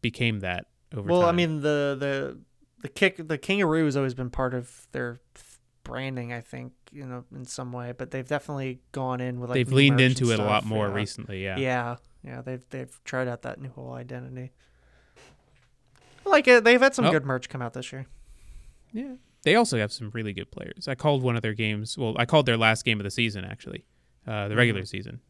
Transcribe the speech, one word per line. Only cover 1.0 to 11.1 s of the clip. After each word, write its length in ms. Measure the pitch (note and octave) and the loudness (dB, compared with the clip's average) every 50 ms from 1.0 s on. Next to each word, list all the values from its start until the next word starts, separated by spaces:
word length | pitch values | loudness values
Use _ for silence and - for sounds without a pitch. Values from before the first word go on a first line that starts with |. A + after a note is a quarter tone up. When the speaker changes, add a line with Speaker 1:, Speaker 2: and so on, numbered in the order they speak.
| G2+ G2+ | -2 2
Speaker 2:
Well, 120 | F3 F3+ | 4 4
I 40 | F3 E3+ | 4 4
Speaker 1:
time. 80 | E3+ | 4
Speaker 2:
mean, 200 | F3 F3 D#3+ D#3 D3+ | 2 2 0 0 -2
the, 340 | C#3+ D3+ D3+ D3 C#3+ C#3+ C#3 C#3 | 0 0 2 2 0 0 -2 -2
the, 400 | C#3 C#3 C#3 C3+ C#3 C2+ - - - _ _ _ _ _ _ _ | -2 -4 -2 -4 -4 -6 -10 -14 -20 _ _ _ _ _ _ _
the 60 | - - | -16 -14
kick, 380 | _ - G3+ F#3+ F#3 - D#3+ D#3 | _ 0 0 0 0 -2 -6 -6
the 100 | D#3+ C#3+ | -6 -6
kangaroo 480 | - - G3 G3+ G3+ E3 D#3 D#3+ D#3+ | -2 -2 0 2 4 4 4 4 2
has 100 | D3+ C3 | 2 2
always 200 | C#3+ C3+ C3 B2 | 2 0 0 -2
been 160 | B2+ B2+ B2 | -4 -6 -6
part 240 | - - C3 B2+ B2+ | -4 -2 -2 -2 -2
of 320 | B2+ A#2+ - - - - _ - | -4 -6 -8 -16 -20 -20 _ -8
their 260 | C3 B2+ A#2+ A#2 B2 _ _ _ | -8 -8 -8 -8 -12 _ _ _
th-, 240 | - - - - _ _ _ _ _ _ | -20 -20 -20 -20 _ _ _ _ _ _
branding, 500 | - B2 B2 C3 C3+ C3+ B2+ A#2+ A#2 A#2+ | -12 -8 -8 -6 -6 -6 -8 -8 -8 -8
I 80 | A#2 | -10
think, 320 | A#2 - - B2+ B2 B2+ B2 _ _ - | -12 -12 -14 -14 -14 -14 -16 _ _ -20
you 140 | - C#3+ C#3 | -18 -16 -14
know, 180 | B2+ B2 B2 B2 _ | -12 -12 -14 -14 _
in 140 | - C#3 B2+ | -16 -16 -14
some 260 | B2 - - C3 B2 | -12 -10 -10 -10 -8
way, 220 | A#2+ B2 A#2+ A#2+ B2 | -8 -8 -8 -10 -8
but 140 | - C3 B2+ | -10 -10 -8
they've 180 | - C3+ B2+ B2+ | -6 -8 -4 -4
definitely 520 | D3 C#3+ - - D3+ C#3 C3+ C3 B2+ B2+ _ _ | -4 -4 -4 -6 -6 -6 -6 -6 -8 -10 _ _
gone 300 | - C#3 C3+ B2+ B2 B2 | -8 -4 -4 -2 -2 -2
in 180 | B2+ B2+ B2 B2 | -4 -4 -4 -6
with, 120 | B2 A#2+ | -6 -2
like, 60 | B2 C3 | 0 0
Speaker 1:
They've 120 | B2+ B2+ | 0 2
Speaker 2:
new 60 | C3 | 6
Speaker 1:
leaned 200 | C3+ C#3 C#3+ C3+ C3 | 6 6 8 8 8
Speaker 2:
merch 40 | C3 | 6
and 60 | B2+ B2+ B2+ | 6 6 4
Speaker 1:
into 120 | B2+ A#2+ A2+ | 2 2 2
it 60 | G#2+ | 2
a 40 | G#2 | 2
lot 180 | G#2 G#2 G#2+ | 2 2 2
Speaker 2:
stuff, 80 | G#2+ G#2+ | 0 0
Speaker 1:
more 180 | A2 G#2+ G#2 G2+ | -2 -2 -2 -2
Speaker 2:
yeah. 60 | G2 | -2
Speaker 1:
recently, 480 | G2+ G#2 G2+ | -4 -4 -4